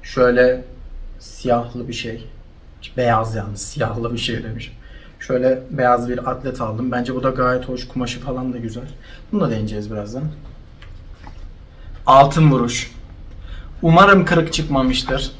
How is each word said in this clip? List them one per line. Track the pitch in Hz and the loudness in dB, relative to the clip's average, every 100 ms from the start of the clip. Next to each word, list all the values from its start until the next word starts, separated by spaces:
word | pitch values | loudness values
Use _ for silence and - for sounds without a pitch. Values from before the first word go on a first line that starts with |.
Şöyle | - 131 123 123 127 127 - - - - - - | -6 4 4 6 4 4 -6 -16 -14 -14 -14 -12
siyahlı | - - 127 120 120 123 117 | -12 -8 0 0 0 -8 -8
bir | |
şey. | 110 113 113 - - - - - - - - | -8 -8 -10 -14 -18 -20 -20 -20 -20 -10 -2
Beyaz | 120 110 110 110 | 2 2 0 -4
yani. | 101 98 | -6 -8
Siyahlı | - - 110 107 117 | -8 -4 -4 -2 -4
bir | 117 | -4
şey | - 113 | -4 -4
demişim. | 110 - - - - - - - | -6 -10 -12 -16 -20 -20 -20 -18
Şöyle | - 127 127 127 - | -4 2 2 0 -2
beyaz | 143 123 123 120 | 0 2 2 0
bir | 123 127 | -4 -4
atlet | 127 135 - | -6 -6 -6
aldım. | 113 107 127 | -4 -4 -4
Bence | 123 123 127 | -2 -2 -2
bu | |
da | 131 | -2
gayet | 127 127 127 127 | 0 0 0 -2
hoş. | 127 - | -8 -6
Kumaşı | 131 120 - | -6 -6 -6
falan | - 131 127 | -6 -6 -6
da | 123 | -6
güzel. | 113 110 139 - - - - | -8 -8 -12 -16 -18 -20 -4
Bunu | 208 | 0
da | 151 | 0
deneyeceğiz | 110 107 107 104 | 0 -4 -4 -6
birazdan. | 107 104 123 151 - - - - - - - - - - - - - - - - - - | -8 -8 -6 -8 -8 -16 -18 -20 -20 -18 -18 -18 -18 -18 -16 -16 -16 -20 -18 -16 -6 6
Altın | 135 156 160 156 | 8 8 8 6
vuruş. | 127 117 - - - - - - - - - - - | 6 0 -4 -8 -12 -18 -18 -18 -16 -14 -14 -14 -2
Umarım | 165 165 202 196 - | 6 8 10 8 6
kırık | 165 156 | 2 2
çıkmamıştır. | - 156 135 127 127 - 135 - - | -2 0 2 2 0 -2 -4 -4 -8